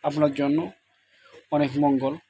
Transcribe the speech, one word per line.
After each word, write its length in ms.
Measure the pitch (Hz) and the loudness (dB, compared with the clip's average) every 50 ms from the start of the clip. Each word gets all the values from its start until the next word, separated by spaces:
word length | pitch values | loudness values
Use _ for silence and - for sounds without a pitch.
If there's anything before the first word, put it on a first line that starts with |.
| - | -4
আপনার 280 | 147 143 151 151 147 139 | -2 0 2 2 2 2
জন্য 240 | 143 143 143 147 156 175 190 - _ _ _ _ _ _ _ _ _ _ - - - _ _ | 0 -2 0 0 -2 -2 -6 -12 _ _ _ _ _ _ _ _ _ _ -20 -20 -20 _ _
অনেক 200 | 151 147 147 135 127 143 147 | 0 0 0 0 0 0 2
মঙ্গল। 300 | 143 139 131 131 135 147 165 _ | 2 2 2 0 -2 -4 -6 _